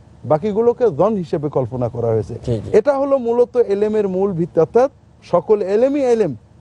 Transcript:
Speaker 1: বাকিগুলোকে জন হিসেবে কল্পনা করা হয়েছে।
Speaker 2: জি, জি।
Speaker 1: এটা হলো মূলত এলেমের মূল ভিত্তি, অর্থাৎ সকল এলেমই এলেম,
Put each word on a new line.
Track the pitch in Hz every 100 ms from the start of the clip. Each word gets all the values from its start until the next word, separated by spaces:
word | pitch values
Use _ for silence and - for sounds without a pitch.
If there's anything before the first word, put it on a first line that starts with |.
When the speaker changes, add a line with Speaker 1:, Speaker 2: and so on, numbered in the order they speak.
| - -
Speaker 1:
বাকিগুলোকে | 113 151 208 202 233 233 240
জন | 139 190 214
হিসেবে | 165 170 147
কল্পনা | 143 123 123 120
করা | 120 117
হয়েছে। | 113 101
Speaker 2:
জি, | 113 - 113
জি। | 101
Speaker 1:
এটা | 196 214 269
হলো | 277 277
মূলত | 233 233 240 247
এলেমের | 208 202 214 214 196
মূল | 185 196
ভিত্তি, | 175 170 -
অর্থাৎ | 160 233 269 - _ _
সকল | - 175 - 208
এলেমই | 185 208 262 285
এলেম, | 262 233 190 120 - -